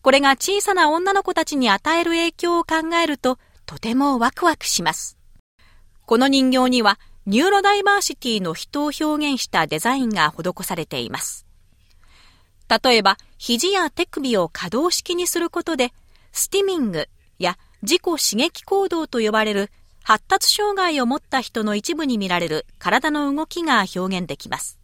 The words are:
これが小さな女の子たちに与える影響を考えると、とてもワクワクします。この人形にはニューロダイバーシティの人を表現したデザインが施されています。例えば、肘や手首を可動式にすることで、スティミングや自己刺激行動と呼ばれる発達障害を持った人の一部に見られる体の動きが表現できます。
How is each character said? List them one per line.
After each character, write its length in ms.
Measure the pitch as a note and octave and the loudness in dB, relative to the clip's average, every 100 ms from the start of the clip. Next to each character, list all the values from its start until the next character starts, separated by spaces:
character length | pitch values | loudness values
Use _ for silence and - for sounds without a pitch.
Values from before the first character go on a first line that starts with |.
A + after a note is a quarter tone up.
こ 100 | C4+ | 4
れ 100 | C4+ | 4
が 100 | C#4 | 4
小 300 | C4+ - G4+ | 2 0 -2
さ 120 | G#4 | 0
な 160 | F#4 D#4 | 4 4
女 240 | D#4+ F#4 | 4 0
の 100 | G4 | 0
子 100 | F#4+ | 0
た 120 | F4 | -2
ち 120 | D#4+ D4 | -2 0
に 120 | A#3+ | 2
与 300 | G3 D4 E4 | 2 2 0
え 40 | |
る 80 | E4+ | 2
影 200 | E4 E4+ | 0 -2
響 280 | - F4 E4+ | -2 0 0
を 40 | |
考 120 | E4 D#4+ D#4+ | 0 -2 0
え 100 | E4+ | 0
る 120 | E4 C#4+ | 0 0
と、 200 | B3+ B3+ _ - | -2 -2 _ -20
と 120 | - D3 | -18 -10
て 180 | A3+ | -2
も 220 | B3+ C#4+ B3+ | 0 2 2
ワ 140 | A#3 | 0
ク 140 | - | 2
ワ 100 | F4 | 0
ク 100 | D4+ | 0
し 160 | - - | -4 -2
ま 120 | E3 | -2
す。 240 | D#3 - _ - - _ _ _ - - - | -4 -12 _ -20 -20 _ _ _ -20 -20 -20
こ 120 | - A3+ | -2 2
の 100 | C4+ | 4
人 220 | C4+ C4 | 4 2
形 200 | B3+ B3+ | 2 2
に 120 | B3 | 2
は 180 | G#3+ G3+ - - | 2 0 -10 -14
ニ 140 | - G#3 | -2 2
ュ 80 | F4+ | 4
ー 20 | |
ロ 120 | G4+ | 4
ダ 140 | G4+ | 2
イ 80 | G4+ | 2
バ 140 | G4+ G4+ | 2 0
ー 40 | |
シ 140 | F#4+ | -2
テ 140 | D4+ A#3 | -6 -4
ィ 120 | G#3+ | -2
の 120 | F3+ | -4
人 320 | E3 - C#4+ | -6 -8 -4
を 60 | D4 C#4+ | -4 -2
表 40 | |
現 340 | D4+ D4+ D4 C4 | -2 0 -2 -2
し 60 | - | -2
た 200 | F#3+ D#3+ | 0 0
デ 100 | D#3 | -2
ザ 160 | A#3 | -2
イ 100 | C4+ | 0
ン 40 | A#3+ | -2
が 220 | G3 D#3 | 0 0
施 320 | - F3 - | 0 -6 -6
さ 120 | F3+ | -8
れ 100 | E3+ | -6
て 160 | D3+ C3+ | -6 -6
い 80 | A#2 | -6
ま 100 | A2+ | -6
す。 260 | - - - - _ _ _ - - - - _ _ _ - A3+ | -8 -12 -20 -20 _ _ _ -20 -20 -20 -20 _ _ _ -2 2
例 140 | C4 A#3 | 4 4
え 60 | |
ば、 140 | G3 G3 - - | 4 0 -8 -12
肘 340 | - A#3+ F#4 | -2 0 2
や 180 | G4 D#4+ | 0 0
手 160 | - | -2
首 320 | F4 - C4+ G#3+ | -4 -4 0 0
を 100 | E3 | 0
可 220 | - F3+ | -4 -4
動 200 | B3 F4 | -2 0
式 240 | - - | -2 -4
に 120 | F4 F4 | -4 -2
す 120 | F4 | -2
る 100 | E4+ | -4
こ 140 | F4 | -4
と 120 | E4+ | -4
で、 160 | D4+ B3 - _ - _ | -2 -2 -4 _ -20 _
ス 180 | - - | -8 -2
テ 100 | G4 | 0
ィ 60 | |
ミ 120 | G4 F4 | 0 0
ン 140 | A3+ | -2
グ 160 | D#3+ - _ _ _ | -4 -6 _ _ _
や 180 | F3 F3+ _ _ | -4 -4 _ _
自 160 | G3+ F4 | -2 0
己 40 | |
刺 160 | - D#4 - | 0 -2 -2
激 280 | G#3 E4 - | 0 -2 -4
行 240 | - G4 G4 | -2 0 0
動 200 | E4+ D4+ | -2 -2
と 120 | A#3+ | -2
呼 120 | G#3+ | 2
ば 120 | A3 | 2
れ 100 | G#3+ | 0
る 180 | G3+ G3+ _ - - | -2 -4 _ -20 -10
発 200 | - G#3+ - | 0 0 2
達 260 | F#4+ - | 2 2
障 220 | - G#4 G4 | 2 0 0
害 240 | F4+ D4 | 0 0
を 40 | |
持 120 | A#3+ C#4+ | 0 -2
っ 20 | |
た 220 | _ C4 | _ -4
人 220 | A3+ A#3 | -4 -4
の 120 | G#3+ | -2
一 200 | G#3 - | -2 -4
部 100 | D#4+ | -4
に 120 | D4 A3+ | -2 -2
見 120 | F#3+ | 0
ら 100 | F3 | -2
れ 80 | E3+ | 0
る 180 | D#3 - - | -4 -6 -6
体 340 | F3+ A#3 D#4 | 0 0 0
の 220 | D4 C#4+ | -2 -2
動 140 | C#4+ D#4+ | -4 -4
き 160 | F4 | -4
が 220 | E4 A#3+ F#3+ | 0 2 0
表 240 | F3+ F#3 F#3 | -4 -4 -4
現 80 | E3+ | -6
で 100 | C#3+ | -8
き 120 | - | -8
ま 100 | C3 | -8
す。 200 | - - | -8 -14